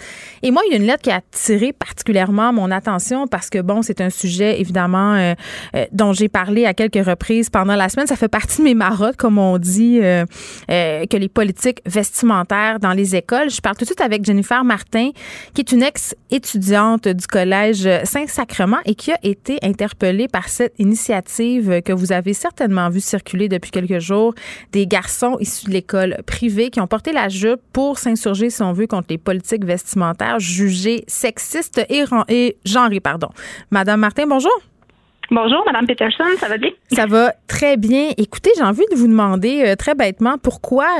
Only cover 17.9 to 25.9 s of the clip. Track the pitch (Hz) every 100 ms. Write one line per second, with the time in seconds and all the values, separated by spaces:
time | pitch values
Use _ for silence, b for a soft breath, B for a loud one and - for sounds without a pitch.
17.9 | 175 190 277 294 - 254 - 185 233 -
18.9 | 220 - 339 202 202 - 285 190 196 208
19.9 | - 185 196 254 185 - - 240 - 202
20.9 | 220 - 202 - - 233 247 202 175 170
21.9 | 185 185 185 180 202 349 - 247 190 175
22.9 | 180 - 202 - 185 208 185 - 185 180
23.9 | 180 165 202 226 226 B B B 202 190
24.9 | 190 - - 247 262 202 - 202 190 -